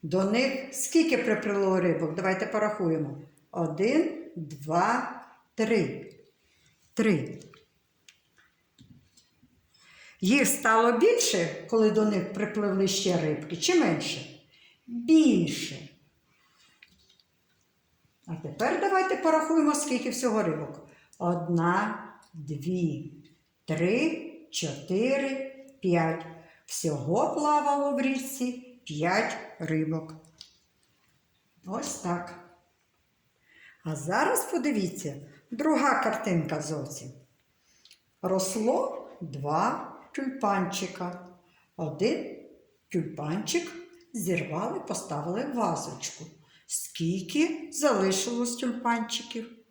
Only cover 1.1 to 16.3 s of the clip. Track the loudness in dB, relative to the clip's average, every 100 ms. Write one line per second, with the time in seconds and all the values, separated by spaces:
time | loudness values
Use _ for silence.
1.1 | 2 2 0 0 2 4 4 4 2 0
2.1 | 0 0 0 0 0 0 2 0 2 0
3.1 | -6 -14 _ _ -4 -4 0 2 4 2
4.1 | -2 -12 -12 -12 -12 -2 2 2 0 -2
5.1 | -10 -16 -20 _ -4 2 2 0 -4 -12
6.1 | -20 -20 _ _ _ _ _ _ 0 4
7.1 | 4 0 -10 -16 -20 _ _ _ _ -20
8.1 | _ _ _ _ _ _ _ -20 -20 _
9.1 | _ _ _ _ _ _ _ -20 -20 -20
10.1 | -2 4 4 4 2 4 6 6 6 6
11.1 | 6 4 2 0 -4 0 4 6 6 4
12.1 | 2 -2 -4 -2 0 0 2 2 2 2
13.1 | 2 2 -2 -4 -2 2 4 4 2 -2
14.1 | -6 -10 -18 _ _ -20 _ -12 -8 6
15.1 | 8 8 6 2 -2 -6 -10 -14 -20 _
16.1 | _ _